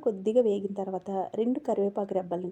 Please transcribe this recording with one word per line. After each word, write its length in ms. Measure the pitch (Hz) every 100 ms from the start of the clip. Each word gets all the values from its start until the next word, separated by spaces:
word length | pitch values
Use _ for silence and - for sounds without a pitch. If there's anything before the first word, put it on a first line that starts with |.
కొద్దిగా 380 | 269 196 196 233 233
వేగిన 280 | 202 196 202
తర్వాత 320 | 190 185 185 190 185 -
రెండు 200 | 233 254 -
కరివేపాకు 480 | 208 202 202 202 185
రెబ్బల్ని 320 | 180 175 180